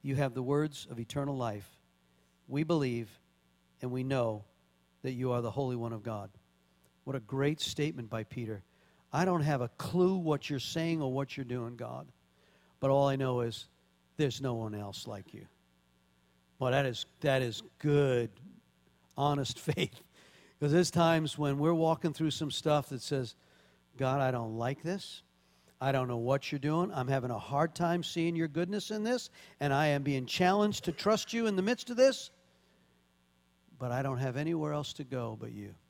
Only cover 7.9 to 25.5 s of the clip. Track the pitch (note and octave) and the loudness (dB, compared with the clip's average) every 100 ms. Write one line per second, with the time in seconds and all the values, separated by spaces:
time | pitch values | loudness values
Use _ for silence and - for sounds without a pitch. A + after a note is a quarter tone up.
7.9 | C#3 A2+ A2+ G#2+ B2 A2+ G#2 - _ _ | -2 -6 -6 -6 -6 -6 -8 -12 _ _
8.9 | _ _ C#3+ F#3 F3 D3 C#3 A#2+ - - | _ _ 0 2 2 2 2 0 -4 -2
9.9 | F3 F3+ F#3+ E3 C#3+ - C#3 - E3 E3 | 4 4 4 2 0 0 -4 -4 -2 0
10.9 | E3 C#3 C3 C#3 - B2 B2 A#2 A#2+ A#2+ | 0 0 -2 -4 -6 -6 -6 -6 -8 -10
11.9 | B2+ D3 _ _ _ _ _ _ _ C3+ | -10 -12 _ _ _ _ _ _ _ 4
12.9 | C#3 C#3 C3+ C3 B2 A#2 A2 - _ _ | 6 6 2 0 0 -2 -6 -14 _ _
13.9 | _ _ - D3 C3 C3+ A#2 A2 G#2 G2+ | _ _ -2 -2 0 -4 -2 -4 -6 -8
14.9 | G2 A#2 G2+ - G#2+ - _ _ _ _ | -10 -10 -12 -12 -18 -20 _ _ _ _
15.9 | _ _ _ _ _ _ _ C3 C3 C#3 | _ _ _ _ _ _ _ 2 4 2
16.9 | A#2 - _ D3+ C3+ B2 G#2+ - _ D3 | -2 -10 _ 2 2 2 -4 -14 _ 2
17.9 | D3 C#3 B2 A#2 - - - _ _ _ | 4 4 2 0 -6 -20 -20 _ _ _
18.9 | _ _ - C#3+ C#3+ C3 - - C#3+ C3+ | _ _ 0 2 2 -2 -4 -4 0 -2
19.9 | - - - - - - _ D3 D#3+ F3 | -4 -20 -20 -20 -20 -20 _ 2 4 4
20.9 | E3+ E3 E3 D#3 - D3 C#3 D#3 E3+ D#3+ | 4 6 4 2 -2 0 2 2 4 2
21.9 | D#3+ E3+ C#3+ D#3+ - D3+ - D#3 D3 C#3 | 2 -2 -2 -2 -2 -4 -2 2 2 0
22.9 | C3 - C#3 A#2+ - _ _ _ _ _ | -8 -4 -4 -4 -10 _ _ _ _ _
23.9 | - C3 C#3 C3 B2 A2+ A2+ A#2 C#3 D#3+ | -2 0 2 2 0 -2 -2 -2 -2 -4
24.9 | F#3+ - - _ _ _ | -4 -6 -16 _ _ _